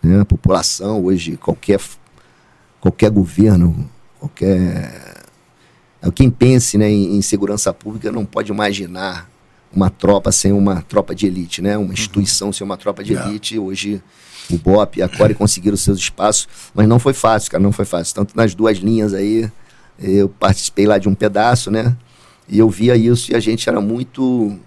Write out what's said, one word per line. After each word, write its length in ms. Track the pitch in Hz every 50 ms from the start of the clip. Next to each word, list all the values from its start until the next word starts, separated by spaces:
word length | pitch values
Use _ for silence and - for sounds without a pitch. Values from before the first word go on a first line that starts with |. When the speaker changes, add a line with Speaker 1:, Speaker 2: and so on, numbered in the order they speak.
Speaker 1:
né, 200 | - 82 90 101
a 40 | 101
população, 760 | - - - - - 92 85 80 - - - 92 101 110 104 90
hoje 320 | 90 95 90 82 82 80
qualquer, 440 | - - - 82 - - - 101 98 - - - - _ _ _ _ _ _ _ _ _ _ _ _ _ _ _ _
qualquer 300 | - 92 - _ - 104
governo, 800 | 107 101 95 85 - 92 101 113 101 87 85 87 80 80 - - - - - _ _ _
qualquer, 1040 | - 143 _ - - 95 98 92 92 87 87 - - - - - - - - - - - _ _ _ _ _ _ _ _ _ _ _ _ _ _ - - -
quem 140 | - 135 131
pense, 480 | - - 120 127 131 127 120 - - 101
né, 120 | 107 107
em, 280 | 107 104 98 87 98 101
em 40 |
segurança 520 | 98 - - 101 101 95 104 104 - 98 95
pública 380 | _ - 107 107 107 98 110
não 140 | - 117 107
pode 260 | 98 - 113 110 104
imaginar 760 | 104 104 107 101 98 98 98 87 90 92 95 95 90 85 85 - _ _ _ _ _ _ _ _
uma 180 | - 92 95 95
tropa 420 | - _ - 92 101 98 - 98
sem 200 | 92 - - 98
uma 300 | 101 101 98 101 95 87
tropa 320 | 78 - - 101 98 - -
de 140 | - 104 98
elite, 340 | 90 92 87 82 - -
né? 160 | 87 98 104 107
Uma 100 | 101 92
Speaker 2:
Uhum. 60 | 92
Speaker 1:
instituição 580 | 101 107 104 92 101 101 98 - - 98 101
sem 140 | 98 - 98
uma 100 | 98 98
tropa 280 | 92 - 104 98 98 98
de 120 | 104 110
Speaker 2:
É. 60 | 92
Speaker 1:
elite. 380 | 92 101 104 107 - - 113 110
Hoje 420 | 101 92 98 95 95 101 104 95 - _ _ _ - - - - - -
o 80 | 87 85
bop 400 | - 90 95 104 104 - - -
e 60 | 92
a 40 | 92
core 280 | - - 104 107 104
conseguiram 420 | - 101 101 - - 87 104 101 95
seus 220 | - - 101 95
espaços, 480 | - - - - 95 107 107 - - - - - - - _
mas 140 | - 107 107
não 100 | 117 120
foi 160 | 120 135 135
fácil, 380 | - - 110 113 107 - -
cara, 100 | - 85
não 100 | 95 101
foi 140 | 101 - 104
fácil. 300 | - - 85 87 - -
Tanto 200 | - 101 101 _
nas 200 | 117 113 110 87
duas 220 | 90 107 113 107 92
linhas 360 | 92 104 113 113 107 107 98
aí, 360 | 95 98 104 107 113 113 110 - - - _ - - - - _ -
eu 300 | - 95 92 101 98 98
participei 580 | - _ - 98 95 - - - - - 101 104
lá 100 | 104 98
de 100 | 95 104
um 40 | 98
pedaço, 560 | - - 107 98 101 107 120 123 120 - -
né? 260 | 104 110 113 123 123 123 - _ _ _ _ - _ _ _ _
E 100 | - 104
eu 100 | 113 110
via 260 | 98 95 107 123 123
isso 360 | 120 110 120 120 120 - -
e 40 | 127
a 40 | 120
gente 300 | 104 107 110 113 - -
era 100 | 117 -
muito 800 | 104 101 113 120 127 123 _ - 131 127 127 123 110 104 101 90 -